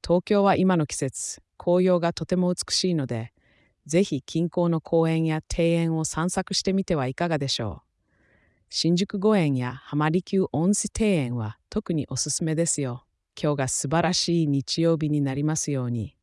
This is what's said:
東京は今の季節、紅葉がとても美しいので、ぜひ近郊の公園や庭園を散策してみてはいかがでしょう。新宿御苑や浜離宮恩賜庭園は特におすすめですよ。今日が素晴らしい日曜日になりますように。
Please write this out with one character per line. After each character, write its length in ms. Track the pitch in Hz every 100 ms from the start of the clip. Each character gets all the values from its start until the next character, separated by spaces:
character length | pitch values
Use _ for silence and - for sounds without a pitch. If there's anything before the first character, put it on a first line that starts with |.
東 220 | - 180
京 220 | - 208
は 100 | 196
今 220 | 170 185 170
の 80 |
季 100 | 151
節、 460 | - 135 - - - _ _
紅 260 | - 180
葉 160 | 185 175
が 140 | 170
と 120 | -
て 120 | 160 185
も 160 | 180
美 200 | 180 -
し 180 | - 185
い 40 |
の 120 | 165 131
で、 260 | 117 117 _ _ _ _ _
ぜ 200 | 147 160
ひ 160 | 202 139
近 260 | - 165 170
郊 220 | - 175
の 100 | 160
公 300 | - 165 160
園 160 | 160
や 160 | 160 156 -
庭 160 | - 165
園 300 | 170 165 160
を 80 |
散 240 | 160 - 175
策 240 | - -
し 100 | -
て 80 | -
み 140 | 190
て 100 | 190
は 120 | 160 131
い 80 |
か 120 | 131 175
が 100 | 156
で 120 | 139
し 100 | -
ょ 220 | 110 -
う。 60 | _ _ _ _ _ _ _ _ _
新 280 | - 165 175
宿 220 | 196 202
御 160 | 208
苑 220 | 208 151 131
や 160 | 123
浜 320 | 127 - 147
離 140 | 156 175 -
宮 140 | 190 185
恩 200 | 139 175
賜 160 | 208 202 -
庭 140 | 214
園 240 | 180 123
は 220 | 120 107 - _
特 220 | 220 -
に 160 | 165 127
お 80 |
す 140 | 131 151
す 160 | -
め 100 | 165
で 100 | 156
す 160 | 165 -
よ。 240 | 135 127 _ _ _ -
今 180 | 156
日 20 | 143
が 100 | 131
素 220 | - 139
晴 120 | 160
ら 120 | 170
し 300 | 180 - 170
い 40 | 151
日 340 | 139 - -
曜 160 | 165 160
日 120 | 151
に 100 | 151
な 140 | 135
り 100 | 135
ま 140 | 151 156
す 140 | -
よ 140 | 139
う 40 | 123
に。 260 | 120 101 _